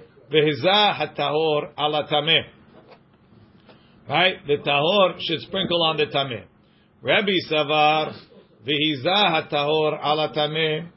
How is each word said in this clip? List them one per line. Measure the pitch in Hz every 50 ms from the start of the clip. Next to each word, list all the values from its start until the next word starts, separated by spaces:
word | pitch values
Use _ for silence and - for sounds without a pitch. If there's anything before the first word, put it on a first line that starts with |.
| - - _ - - - 151
V'hizah | 156 147 156 147 117 135 185 196 208 208 202 170
hatahor | - 151 151 - - 147 143 147 156 160 156 151 147 143 139 - -
ala | 147 151 151 151 139 -
tameh. | 151 147 147 160 160 139 - - - - - - - - - - - - _ _ _ _ _ _ _ - - - _ _ _ - - - _ _ - - - -
Right? | 139 160 180 190 185 - -
The | 143 143
tahor | 143 - 151 143 143 147 170 202 202 185 175 160 -
should | - - 165 139 113
sprinkle | - - 190 180 160 175 170 165
on | 160 156 151
the | 151
tameh. | - - 143 139 135 117 101 90 - _ _ _ _ _ _ _ _ _ _
Rabbi | - 127 160 208 214 196 190 170 - -
Savar, | 156 151 151 143 151 151 151 151 156 156 156 117 107 - - - - - - _ _ _ 107
v'hizah | 123 151 143 151 156 151 127 123 170 185 208 208 175 165 156 147 -
hatahor | 160 147 143 147 156 156 156 151 151 151 -
ala | 143 151 156 151 147 -
tameh | 156 151 147 156 160 160 156 151 156 170 170 -